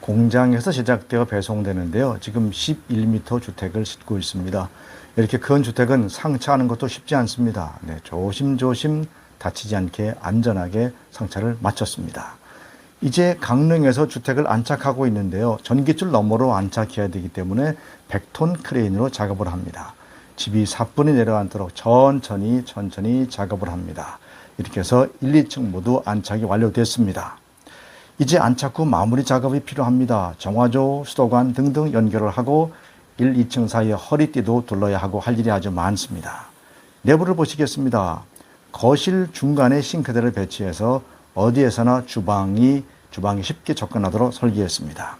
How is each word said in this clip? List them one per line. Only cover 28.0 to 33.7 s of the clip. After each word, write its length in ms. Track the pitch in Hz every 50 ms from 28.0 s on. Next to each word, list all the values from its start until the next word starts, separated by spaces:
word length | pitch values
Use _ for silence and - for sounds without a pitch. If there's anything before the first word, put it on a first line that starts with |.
| - - _ _
이제 200 | 151 127 160 175
안착 400 | - 117 123 123 - 135 - -
후 60 | 160
마무리 400 | 156 120 82 95 107 120 123 135
작업이 340 | - 135 127 120 135 131 143
필요합니다. 760 | 139 - - 135 135 120 123 127 127 117 123 107 92 87 85 -
정화조, 680 | - 95 101 113 123 123 113 135 135 135 139 143 143
수도관 480 | 135 - - 135 117 120 123 123 127 120
등등 380 | 135 135 143 135 151 151 156
연결을 380 | 139 113 113 110 98 110 107 104
하고 420 | 98 - 123 127 143 156 160 160 160 - - - - - _ _ _ -
일, 200 | 120 131 131 127
이 120 | 120 117
층 180 | - 131 117
사이에 240 | 107